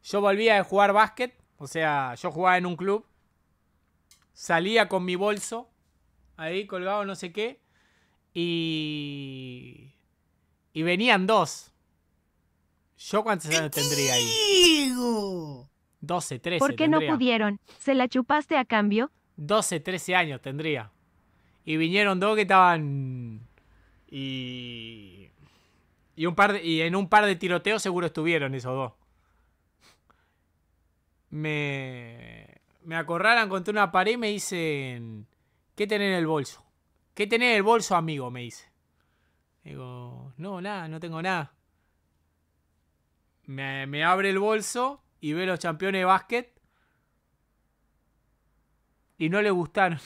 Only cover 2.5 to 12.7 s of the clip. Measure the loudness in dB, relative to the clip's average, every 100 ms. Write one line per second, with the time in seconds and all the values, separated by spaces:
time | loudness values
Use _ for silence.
2.5 | 4 2 -4 -2 -2 -4 _ _ _ _
3.5 | _ _ _ _ _ _ _ _ -16 0
4.5 | 0 4 2 2 0 -2 -2 0 -2 -6
5.5 | -10 -12 _ _ _ _ _ _ -12 -6
6.5 | -6 -6 -8 -4 -4 -4 -8 -10 -6 -6
7.5 | -8 _ _ _ _ _ _ _ -4 -2
8.5 | -2 -2 -2 -4 -6 -8 -10 -12 -12 -14
9.5 | -16 -18 -20 -20 _ _ _ _ _ _
10.5 | _ _ -4 0 2 4 4 4 2 2
11.5 | -4 -18 _ _ _ _ _ _ _ _
12.5 | _ _